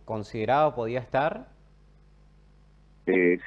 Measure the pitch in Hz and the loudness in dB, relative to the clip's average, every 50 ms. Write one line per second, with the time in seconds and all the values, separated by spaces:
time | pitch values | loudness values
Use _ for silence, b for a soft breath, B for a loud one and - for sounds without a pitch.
0 | - - 110 107 104 - - 113 107 110 131 147 156 151 123 120 113 113 123 127 | -10 -8 -8 -8 -8 -8 -6 -4 0 2 2 4 2 2 0 -2 -4 -4 -4 -6
1 | 117 - - 131 143 165 202 226 262 - - - - - _ _ - - - - | -4 -2 -2 0 0 0 -2 -6 -12 -18 -20 -20 -20 -20 _ _ -20 -20 -20 -20
2 | - - - - - - - - - - - - - - - - _ - - - | -20 -20 -20 -20 -20 -20 -20 -20 -20 -20 -20 -20 -20 -20 -20 -20 _ -20 -20 -8
3 | - - 92 95 90 87 90 - - | -2 0 2 4 4 4 2 0 2